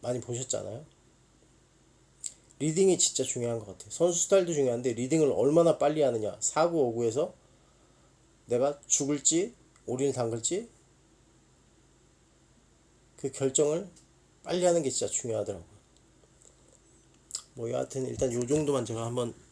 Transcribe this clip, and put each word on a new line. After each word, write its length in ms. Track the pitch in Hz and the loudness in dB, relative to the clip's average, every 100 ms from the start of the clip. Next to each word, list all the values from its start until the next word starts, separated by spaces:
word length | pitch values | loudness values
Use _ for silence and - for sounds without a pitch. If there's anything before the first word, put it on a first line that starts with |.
많이 200 | 117 123 | -4 -6
보셨잖아요. 640 | 113 120 131 107 98 113 156 _ _ _ _ _ _ _ _ _ _ _ _ _ - - _ _ | -6 -8 -4 -6 -6 -12 -14 _ _ _ _ _ _ _ _ _ _ _ _ _ -16 -16 _ _
리딩이 400 | 147 160 190 180 | -2 4 4 6
진짜 240 | - - | 2 0
중요한 340 | 131 - 120 117 | -4 -2 -4 -4
것 80 | 104 | -8
같아요. 240 | 92 - | -16 -16
선수 300 | - 170 170 | 0 0 2
스타일도 320 | - 196 175 | 4 4 4
중요한데 400 | 160 131 120 123 | 2 2 2 -2
리딩을 360 | 113 127 160 147 | -2 0 2 4
얼마나 460 | 90 123 160 165 156 | 4 4 6 4 4
빨리 240 | 139 156 | 2 2
하느냐. 340 | 143 117 107 98 | 2 2 -4 -4
사구, 380 | - - 170 165 | -4 2 2 2
오구에서 540 | 127 113 117 113 175 - _ _ _ _ _ _ _ _ _ _ - | 0 2 0 0 -4 -6 _ _ _ _ _ _ _ _ _ _ -4
내가 340 | 120 135 143 - | 0 0 -2 -4
죽을지 680 | - 139 147 - 160 208 - _ _ - | -2 0 0 2 0 -2 -6 _ _ -8
올인을 260 | 127 139 | -2 -2
담글지 560 | 127 117 113 107 180 233 _ _ _ _ _ _ _ _ _ _ _ _ _ _ _ _ _ _ _ _ _ _ _ _ - | 0 -2 -2 -4 -6 -8 _ _ _ _ _ _ _ _ _ _ _ _ _ _ _ _ _ _ _ _ _ _ _ _ -12
그 140 | 139 | -10
결정을 560 | - 135 131 147 160 190 - _ _ _ _ | -2 0 2 2 0 -4 -16 _ _ _ _
빨리 220 | - 180 | -6 0
하는 180 | 180 170 | 4 4
게 80 | 139 | 0
진짜 160 | - 104 | -2 -4
중요하더라고요. 580 | - 120 110 104 98 85 - _ _ _ _ _ _ - _ _ _ _ _ _ _ _ - - | -4 -4 -4 -4 -6 -12 -20 _ _ _ _ _ _ -20 _ _ _ _ _ _ _ _ -14 -14
뭐 160 | - 117 | -12 -6
여하튼 360 | 123 127 135 127 | -4 -6 -6 -6
일단 260 | 117 135 | -2 -2
요 140 | 120 123 | -2 0
정도만 380 | 151 147 139 | 0 0 -2
제가 200 | 113 113 | -2 -6
한번 300 | 113 120 120 - - | -4 -4 -6 -8 -20